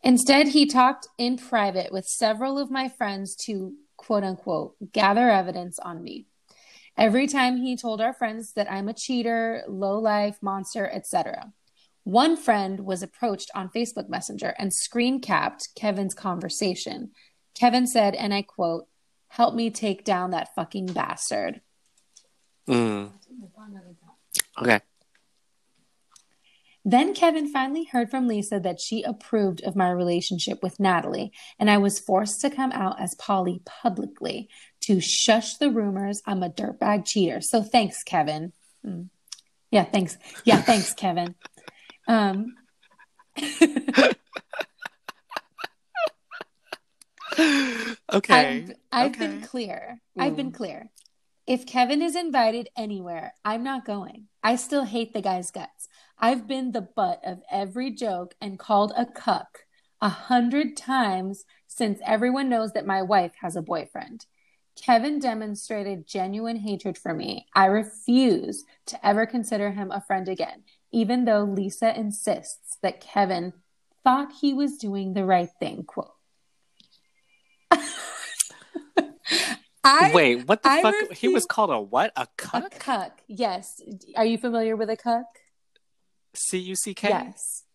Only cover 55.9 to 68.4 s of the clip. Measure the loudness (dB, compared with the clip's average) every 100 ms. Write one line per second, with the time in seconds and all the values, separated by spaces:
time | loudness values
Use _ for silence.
55.9 | _ _ _ 2 2 -2 -4 -2 -4 -6
56.9 | -2 0 0 -6 -10 -6 -4 -4 -4 -6
57.9 | -4 -4 -4 -8 _ -12 -12 2 4 4
58.9 | 0 -4 -4 0 0 -2 -20 _ _ _
59.9 | _ -2 -2 2 4 4 2 0 -4 -2
60.9 | 0 2 0 -4 -8 -14 _ _ -4 -2
61.9 | -2 0 2 2 0 0 0 0 -4 -2
62.9 | -2 4 2 2 -4 -8 -8 -4 -6 -6
63.9 | -12 -14 -16 -20 _ _ _ _ -12 2
64.9 | 4 4 -2 -2 -4 -6 -10 -8 -6 -6
65.9 | -8 -8 -6 -4 -4 -6 -6 -6 -6 -6
66.9 | -8 -6 -6 -6 -8 0 4 6 4 0
67.9 | -8 2 4 6 4